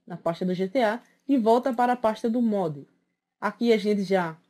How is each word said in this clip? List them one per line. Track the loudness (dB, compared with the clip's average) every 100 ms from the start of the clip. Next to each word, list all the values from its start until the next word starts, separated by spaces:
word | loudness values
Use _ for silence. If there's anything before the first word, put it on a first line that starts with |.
| -18
na | -6
pasta | -6 -2
do | -4
G | -2 -2
T | 0
A | 0 -2 _ _ -2
e | 2
volta | 4 2 2
para | 0 0
a | 2
pasta | -2 -2 -2
do | 0
mod. | 0 0 -2 -4 -14 _ _ _ _ -6
Aqui | -6 -2 2
a | 2
gente | 2 -2
já | 0 0 0 -8